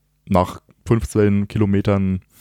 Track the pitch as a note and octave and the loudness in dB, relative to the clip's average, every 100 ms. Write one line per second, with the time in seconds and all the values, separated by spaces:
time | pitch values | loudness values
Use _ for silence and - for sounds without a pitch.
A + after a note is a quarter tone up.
0 | _ _ - F#2+ F2+ - - _ - A#2 | _ _ -2 0 0 -4 -20 _ -2 -2
1 | - G#2+ G#2 G2+ G2+ A2 G#2 G2 G2+ G2 | 0 0 2 2 -2 -2 0 0 0 0
2 | F#2+ F#2 - _ | 0 -4 -8 _